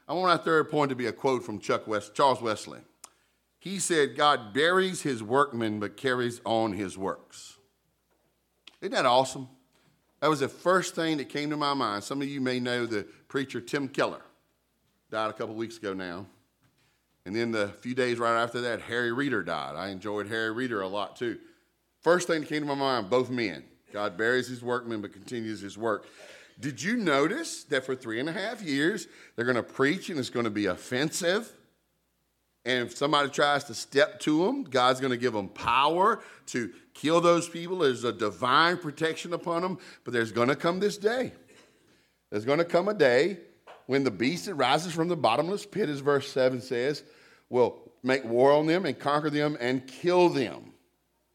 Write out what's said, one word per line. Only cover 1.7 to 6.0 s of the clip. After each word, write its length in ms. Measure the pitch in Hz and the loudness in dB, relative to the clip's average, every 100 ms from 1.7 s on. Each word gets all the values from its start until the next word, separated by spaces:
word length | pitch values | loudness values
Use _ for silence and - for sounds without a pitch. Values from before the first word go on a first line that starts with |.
| 120 - | -2 0
Wes-, 220 | 107 - | -4 -4
Charles 320 | - 143 120 | 2 4 4
Wesley. 380 | 117 104 - 62 - _ - _ _ _ _ _ | -2 -4 -6 -16 -20 _ -20 _ _ _ _ _
He 200 | 170 196 | -10 -6
said, 360 | 151 165 135 127 | 0 2 2 4
"God 380 | 147 135 107 | 4 4 0
buries 480 | 113 165 185 190 180 | 0 4 4 2 -2
his 220 | 147 117 | -4 -4
workmen 560 | 104 135 143 117 113 107 | 0 2 2 0 -2 -2
but 180 | 101 | -6
carries 440 | 101 | -4